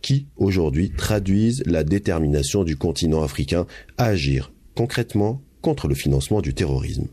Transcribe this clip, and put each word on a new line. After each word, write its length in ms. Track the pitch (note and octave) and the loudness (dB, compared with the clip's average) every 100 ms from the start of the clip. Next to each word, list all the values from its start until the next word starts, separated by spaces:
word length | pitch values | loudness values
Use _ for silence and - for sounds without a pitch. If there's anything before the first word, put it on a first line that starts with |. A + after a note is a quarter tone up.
qui, 240 | - C3+ C#3+ - | 0 -2 -2 -2
aujourd'hui, 540 | G2 F#2 D#2+ C#2 F#2+ | 0 2 2 2 0
traduisent 720 | D#2+ - G#2+ F#2+ G2 A2 B2+ - | -2 -2 -2 2 2 2 0 0
la 180 | E2 | 0
détermination 800 | D2+ G2 G2+ E2 D2+ D2 C#2 G2+ | 2 0 0 0 2 2 2 0
du 120 | E2+ D2 | 0 0
continent 480 | F2 D2+ E2 D#2 | -2 0 0 2
africain 420 | D2+ - C#2 E2+ F2 - - - | 0 -2 -2 0 -2 -8 -20 -2
à 80 | A#2+ | 0
agir 460 | G2 C#2 C2+ - - - - | 2 0 0 -2 -16 -14 -4
concrètement 680 | A#2+ - A#2 G#2 G#2 C3+ - _ | -2 -2 -2 0 0 -2 -10 _
contre 260 | - D3 D2+ | -2 -2 -2
le 80 | C#2 | 0
financement 460 | D2 C#2 C2+ G#2 | 2 0 2 0
du 120 | - | 0
terrorisme. 540 | C2+ E2+ C2+ C#2 - C#3 | -2 0 0 -2 -6 -6